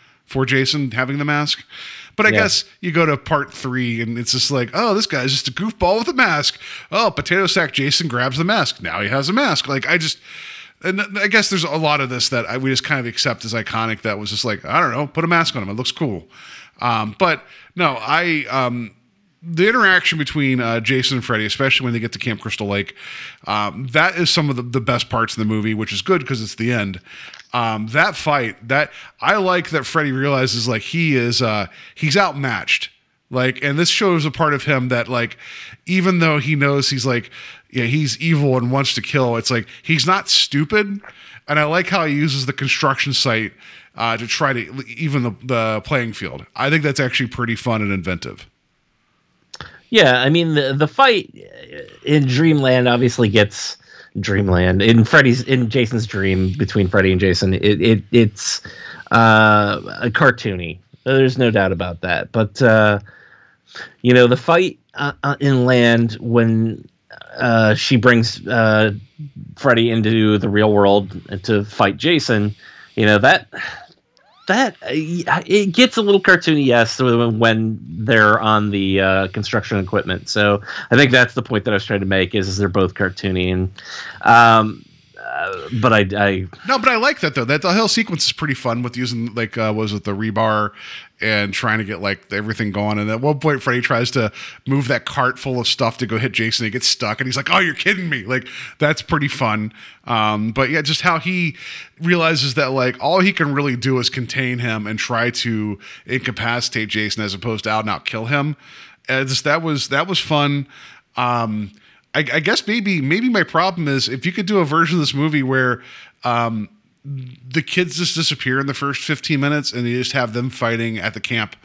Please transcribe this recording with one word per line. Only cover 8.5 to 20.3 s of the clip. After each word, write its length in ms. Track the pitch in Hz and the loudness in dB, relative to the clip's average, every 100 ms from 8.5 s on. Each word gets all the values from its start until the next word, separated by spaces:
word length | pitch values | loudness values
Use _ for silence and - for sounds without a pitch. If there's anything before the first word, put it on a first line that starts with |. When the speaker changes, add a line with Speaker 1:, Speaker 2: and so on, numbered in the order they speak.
| 220 - - | 0 -2 -4
Speaker 1:
Now 180 | 90 85 | -6 -4
he 60 | 101 | -2
has 220 | 135 139 | -2 0
a 40 | |
mask." 340 | 220 269 143 - | 0 0 -2 -2
Like, 200 | 135 - | -4 -2
I 100 | 175 | -2
just, 220 | 156 - - - - - - _ | -2 -6 -14 -20 -18 -18 -20 _
and 160 | 185 196 | -4 -4
th-, 80 | 202 196 | -4 -2
I 100 | 202 | 2
guess 220 | 214 208 | 2 2
there's 140 | 190 | -2
a 80 | 156 | -2
lot 300 | 156 156 147 | -2 0 0
of 80 | 131 | -2
this 200 | 123 - | -4 -2
that 160 | 123 107 | -2 -4
I, 100 | 123 | -4
we 120 | 131 | -2
just 140 | 131 | -2
kind 160 | - 139 | -2 -4
of 80 | 120 | -4
accept 360 | - 143 113 113 | -4 -4 -4 -6
as 80 | |
iconic 480 | 113 107 113 113 107 | -6 -4 -4 -4 -4
that 160 | 110 104 | -6 -6
was 100 | 104 | -6
just 160 | 107 120 | -6 -4
like, 180 | 101 | -6
"I 160 | - 143 | -2 0
don't 120 | 151 | 0
know, 160 | 117 147 | -2 -4
put 160 | 160 | -4
a 40 | 165 | 0
mask 280 | 170 160 131 | 0 0 -4
on 80 | |
him. 60 | 98 | -8
It 60 | 107 | -6
looks 160 | 123 | -6
cool." 360 | - 147 90 - - - - - _ | -4 -6 -6 -12 -20 -20 -20 -20 _
Um, 340 | 123 160 107 - | -2 -2 -4 0
but 260 | 180 151 - - - 175 | 0 0 -6 -20 -16 -2
no, 220 | 160 123 | -2 -2
I, 460 | 110 156 175 156 117 | 0 0 2 -2 -2
um, 420 | 131 123 120 110 - _ _ _ _ | -2 0 -2 -8 -14 _ _ _ _
the 260 | 165 165 202 | -6 2 4
interaction 500 | 247 196 180 - 160 | 4 4 4 0 -2
between, 440 | 143 | -2